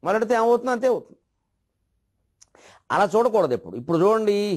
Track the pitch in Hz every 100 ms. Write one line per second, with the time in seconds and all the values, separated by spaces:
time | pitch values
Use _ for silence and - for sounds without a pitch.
0 | - 214 220 233 226 240 247 247 254 208
1 | - - _ _ _ _ _ _ _ _
2 | _ _ _ _ _ _ - - _ 139
3 | 196 202 240 214 165 120 85 98 131 165
4 | 185 220 214 202 208